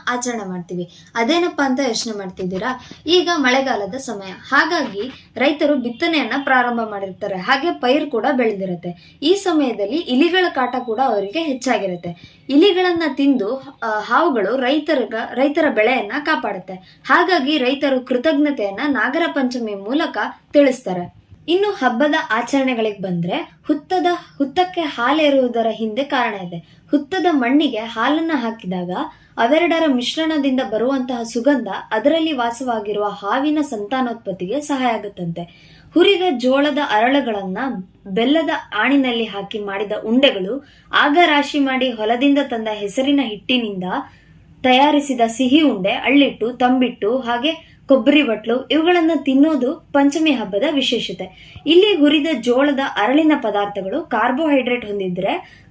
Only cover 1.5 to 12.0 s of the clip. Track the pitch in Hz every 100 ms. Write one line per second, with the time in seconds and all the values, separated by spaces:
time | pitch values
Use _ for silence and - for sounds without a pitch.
1.5 | - 269 254 262 220 233 202 185 185 185
2.5 | 185 240 240 - - 302 359 349 339 254
3.5 | 262 262 214 196 262 254 208 190 185 -
4.5 | 277 320 339 233 196 254 - - 233 277
5.5 | 294 294 285 233 - 339 311 226 277 277
6.5 | 262 240 233 220 202 190 185 202 185 190
7.5 | 277 339 - 247 294 302 220 254 254 220
8.5 | 196 185 170 175 - - _ 294 403 359
9.5 | 311 254 202 202 302 240 254 339 370 339
10.5 | 277 247 254 233 220 262 202 196 320 320
11.5 | 254 262 214 190 175